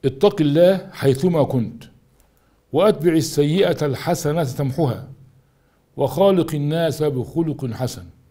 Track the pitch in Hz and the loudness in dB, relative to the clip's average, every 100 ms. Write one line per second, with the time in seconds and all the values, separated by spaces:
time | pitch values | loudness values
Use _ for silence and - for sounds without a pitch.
0 | 139 131 202 - 151 147 175 190 - - | -2 2 0 2 0 4 4 4 -4 -2
1 | 135 131 185 170 127 127 104 - - _ | 0 2 2 2 0 0 -4 -8 -20 _
2 | _ _ _ _ _ _ _ 139 202 - | _ _ _ _ _ _ _ 2 2 4
3 | 165 165 156 - 147 175 185 165 151 120 | 2 2 0 0 2 2 2 2 -2 -4
4 | - 175 147 156 147 127 139 131 147 101 | -4 -2 -2 -2 -2 -2 -4 -2 -2 -2
5 | - - - _ _ _ _ _ _ - | -10 -20 -20 _ _ _ _ _ _ -4
6 | 135 139 196 190 165 151 147 165 165 151 | -2 2 4 4 0 -2 -2 -2 -2 0
7 | 151 131 113 - 165 139 131 110 127 - | -2 -2 -6 -4 -4 -4 -8 -6 -6 -6
8 | 87 _ _ | -18 _ _